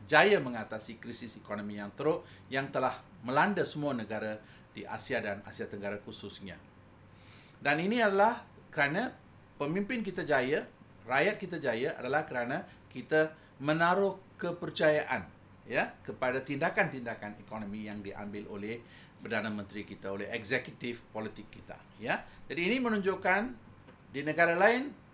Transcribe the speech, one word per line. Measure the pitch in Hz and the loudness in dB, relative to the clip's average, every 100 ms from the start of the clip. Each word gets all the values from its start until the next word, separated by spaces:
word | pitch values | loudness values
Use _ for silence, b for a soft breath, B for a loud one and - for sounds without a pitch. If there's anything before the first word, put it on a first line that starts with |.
| 101 | 4
jaya | 151 196 196 | 8 8 6
mengatasi | 135 117 107 110 - 113 | 4 -4 -6 -8 -10 -12
krisis | 113 120 117 104 | -10 -10 -10 -12
ekonomi | - 104 104 104 | -8 -6 -6 -6
yang | 101 | -8
teruk | - 147 165 B B - | -2 0 0 B B -6
yang | 135 135 | -4 -2
telah | 139 127 - - - | 0 0 -2 -10 -12
melanda | 117 139 190 185 139 | 0 4 4 2 -2
semua | 151 147 | -2 -2
negara | 123 107 107 107 107 B B - | -2 -4 -4 -4 -6 B B -16
di | - - | -12 -10
Asia | 110 - 120 | -8 -4 -2
dan | 104 101 | -2 -6
Asia | 104 - 104 | -8 -10 -8
Tenggara | 101 101 104 | -6 -6 -6
khususnya. | - 107 101 - 95 80 - - - - - B B B B - | -8 -12 -12 -12 -12 -14 -18 -20 -20 -20 -20 B B B B -4
Dan | 135 151 | 0 2
ini | 185 240 | 2 4
adalah | 214 196 214 240 - - - | 4 6 6 4 -6 -20 -6
kerana | - 143 175 254 - - - - - | 0 2 2 -2 -6 -18 -20 -18 -6
pemimpin | 143 185 202 254 | -2 0 -2 -2
kita | 196 190 147 | -4 -4 2
jaya, | 135 127 170 247 - - - 107 | 4 4 0 -2 -12 -20 -16 0
rakyat | 135 185 208 | 2 4 2
kita | 185 170 | -4 -2
jaya | 135 113 143 - | 0 0 0 -2
adalah | 123 147 151 | 0 0 0
kerana | 127 120 156 - B - | -2 -2 -4 -6 B -16
kita | 127 - 156 156 B B - | -14 2 4 4 B B -4
menaruh | 143 160 170 185 196 190 - - | 0 4 4 4 2 0 -10 -8
kepercayaan, | 175 170 - - 160 151 - 123 87 - - - | -6 -4 -6 2 4 4 2 -4 -4 -14 -20 -20
ya, | - 131 214 - | -4 -2 -2 -6
kepada | - - 127 131 | -12 -2 0 0
tindakan-tindakan | 139 143 170 208 165 131 117 107 104 101 | -2 0 0 2 0 -2 -8 -8 -8 -10
ekonomi | - 107 104 107 104 | -10 -10 -8 -8 -8
yang | 104 | -8
diambil | 98 - 104 104 - | -10 -10 -8 -10 -10
oleh | 101 104 117 B B B - | -8 -8 -8 B B B -16
Perdana | 104 110 110 | -6 -4 -2
Menteri | 104 90 104 98 | -6 -8 -10 -10
kita, | 95 98 | -10 -8
oleh | 98 101 | -6 -6
eksekutif | 117 101 127 - - 123 113 - | -6 -2 -2 -2 -8 -8 -8 -10
politik | 110 110 - 95 | -8 -8 -10 -16
kita, | - - - - 107 | -16 -16 -18 -18 -8
ya. | 117 190 - B - | -4 -4 -6 B -8
Jadi | 139 180 | -2 0
ini | 262 | 2
menunjukkan | 240 214 190 185 185 190 254 - - - - - - | 2 0 0 0 2 2 0 -6 -16 -20 -20 -20 -12
di | 135 147 | -4 0
negara | 151 170 170 | 4 6 8
lain | 208 247 285 - - | 6 6 0 -8 -20